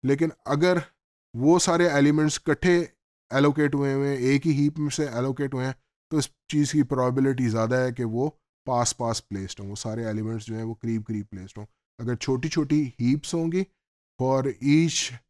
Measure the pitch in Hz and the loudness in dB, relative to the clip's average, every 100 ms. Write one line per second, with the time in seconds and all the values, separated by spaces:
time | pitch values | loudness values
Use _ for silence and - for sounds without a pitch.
0 | 131 139 160 - - 147 180 180 - _ | 0 0 0 -4 -4 2 4 2 -2 _
1 | _ _ _ 113 139 175 185 170 175 143 | _ _ _ 0 4 4 4 4 4 6
2 | 143 151 151 - - 147 180 175 160 _ | 4 4 2 0 -2 0 4 2 2 _
3 | _ _ _ 135 143 143 147 143 139 135 | _ _ _ 2 2 4 0 0 0 0
4 | 139 139 127 139 160 143 147 156 147 - | 0 0 2 2 2 2 2 0 -4 -2
5 | 147 117 131 131 139 135 131 131 _ _ | -4 -2 -4 -4 -4 -4 -6 -8 _ _
6 | _ 156 - _ _ 151 143 151 127 131 | _ -2 -2 _ _ 0 2 2 0 0
7 | 127 127 135 127 123 113 113 127 127 123 | 0 2 0 2 0 0 0 0 0 -2
8 | 117 113 147 _ _ _ - 123 120 - | -4 -2 -4 _ _ _ -4 0 0 -2
9 | 117 113 _ 98 95 - 98 101 113 113 | -4 -4 _ -10 -10 -12 -12 -10 -8 -6
10 | 113 107 110 113 107 110 113 113 117 113 | -4 -4 -6 -8 -8 -8 -8 -6 -4 -4
11 | 107 107 104 98 98 - 104 _ _ _ | -4 -8 -8 -14 -16 -16 -20 _ _ _
12 | 117 120 - 131 151 170 143 147 139 - | -6 -4 -2 -2 -2 -2 0 0 0 -2
13 | 117 147 - 170 165 180 190 _ _ _ | 0 0 -2 -4 -2 -2 -4 _ _ _
14 | _ _ 127 131 135 - 139 151 165 - | _ _ -2 0 -2 -2 4 4 4 0
15 | - 123 | -6 -10